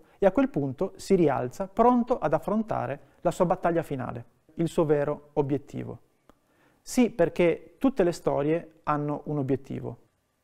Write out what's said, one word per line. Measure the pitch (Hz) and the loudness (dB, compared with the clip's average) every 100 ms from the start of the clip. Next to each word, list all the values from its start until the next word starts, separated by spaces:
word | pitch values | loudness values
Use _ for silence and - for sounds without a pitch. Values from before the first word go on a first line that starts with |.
| - - | -14 0
e | 190 | 2
a | |
quel | 277 269 | 2 0
punto | 151 135 131 190 - | 0 -4 -4 -6 -6
si | - | 0
rialza | 190 151 123 127 - 190 | 2 4 0 -4 -8 -4
pronto | - 240 247 226 240 | 2 4 4 2 -2
ad | 156 | 0
affrontare | 151 - 214 214 127 123 139 - _ | -2 0 -4 -2 -4 -4 -8 -14 _
la | 175 | -2
sua | - | 2
battaglia | 175 185 170 165 | 0 2 0 -2
finale, | - 135 - 120 - _ _ | -2 -6 -8 -10 -14 _ _
il | - 165 | -4 -2
suo | - | 0
vero | 156 147 143 143 - | 2 2 0 -6 -6
obiettivo. | 151 139 143 - 127 117 117 _ _ _ _ _ _ _ _ | -2 -2 -2 -6 -12 -10 -12 _ _ _ _ _ _ _ _
Sì, | - - 233 | -4 0 2
perché | - 170 - 170 151 - - | 2 0 4 2 2 -6 -2
tutte | 269 - | 0 2
le | 175 | 0
storie | 160 151 139 147 170 - _ | 0 -2 0 0 -2 -4 _
hanno | - 147 147 147 | -2 -2 -2 -4
un | - 147 | -4 -4
obiettivo. | 135 135 - 127 123 123 _ _ _ _ | -2 -2 -4 -10 -10 -14 _ _ _ _